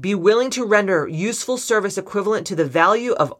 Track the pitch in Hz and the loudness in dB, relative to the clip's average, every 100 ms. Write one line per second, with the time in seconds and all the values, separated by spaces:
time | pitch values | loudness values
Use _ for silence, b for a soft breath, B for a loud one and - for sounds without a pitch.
0 | 185 202 180 226 254 254 226 208 196 175 | -4 2 4 4 2 -2 2 2 4 0
1 | 143 160 208 226 - 254 - 220 196 196 | 0 -4 -4 -4 -4 -4 0 0 0 -4
2 | 190 202 196 214 - 165 151 160 175 226 | -6 -4 -2 -2 -2 -2 0 2 2 2
3 | 240 - 151 - | 0 0 -2 -2